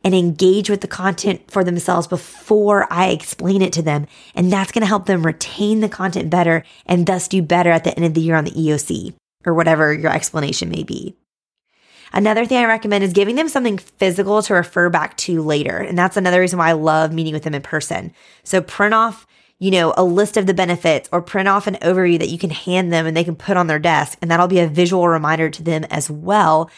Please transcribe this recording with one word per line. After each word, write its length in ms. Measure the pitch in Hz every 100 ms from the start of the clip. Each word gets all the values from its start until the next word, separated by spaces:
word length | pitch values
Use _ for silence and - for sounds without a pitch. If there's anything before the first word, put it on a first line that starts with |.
and 120 | 196 185
engage 520 | 175 151 185 196 202
with 140 | 202
the 60 | 202
content 600 | - 190 175 208 180 -
for 140 | 196
themselves 440 | 180 175 175 175 165
before 840 | 180 - - - 214 208 202 -
I 180 | 170 185
explain 520 | 165 - - 175 196
it 100 | 185
to 100 | 165
them. 240 | 160 147 147 - -
And 180 | - 180
that's 200 | 196 196
gonna 160 | 233 214
help 180 | 208 185
them 200 | 185 160
retain 540 | 156 - - 208 220
the 100 | 214
content 420 | - 190 180 165
better 320 | 175 170 165 - - -
and 180 | 180 175
thus 220 | 185 -
do 160 | 190
better 260 | 160 175 170
at 140 | 165
the 120 | 165 -
end 100 | 170
of 100 | 160
the 60 |
year 140 | 160 160
on 100 | 147
the 160 | -
E 120 | 160
O 40 | 147
C 360 | - - 92 - _ _ -
or 80 |
whatever 400 | 165 165 156 156
your 180 | 151 156
explanation 580 | 156 - 160 143 - 165
may 140 | 165
be. 320 | - - - - _ _ _ _ _ _ _ _ -
Another 320 | - 208 214 233
thing 120 | 254
I 80 | 233
recommend 380 | 220 220 202 190
is 80 |
giving 220 | 180 202 247
them 120 | 320
something 300 | 269 240 196
physical 640 | - - 190 180 196 208
to 140 | 214 190
refer 340 | 170 - 175
back 260 | 170 156 -
to 240 | - 165
later. 360 | 156 147 147 85
And 200 | - 175
that's 200 | 180 202
another 240 | 185 180
reason 180 | 185 175
why 100 | 165
I 40 |
love 400 | 165 156 156 160
meeting 200 | 160 160
with 100 | 151
them 120 | 156 147
in 60 |
person. 500 | 139 156 - - 165 - _ _
So 160 | - 190
print 340 | 175 - 202
off, 320 | 220 226 208 _ _ _ -
you 120 | 190
know, 220 | 185 165 -
a 80 |
list 320 | 185 175 202 220
of 100 | 190
the 80 |
benefits 540 | 185 185 170 170 143 -
or 80 | 175
print 260 | 175 202 190
off 200 | 196 202
an 80 | 180
overview 440 | 165 185 180 170
that 100 | 160
you 80 | 165
can 120 | 185
hand 420 | 156 - 180 180
them 140 | 170 160
and 100 | 160
they 80 |
can 140 | 175 156
put 180 | - 190
on 120 | 170
their 120 | 151
desk. 380 | 170 151 147 -
And 80 | 170
that'll 180 | 170 175
be 120 | 185
a 80 | 165
visual 400 | 147 175 185 175
reminder 420 | 165 151 160 160
to 120 | 156
them 220 | 165 156 156
as 260 | 156 -
well 580 | 151 170 208 170 156 160